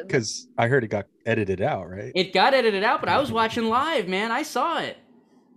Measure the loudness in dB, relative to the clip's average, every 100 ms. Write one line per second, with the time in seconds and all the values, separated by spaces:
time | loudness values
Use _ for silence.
0 | 0 -2 -2 -8 -6 0 4 4 2 -4
1 | -4 _ -2 0 0 0 -2 -2 -6 -10
2 | -4 -2 0 4 4 4 2 2 0 0
3 | 0 0 0 0 0 0 0 0 0 -2
4 | -2 -2 -2 -4 -4 -2 -2 -2 -6 -10
5 | _ _ _ _ _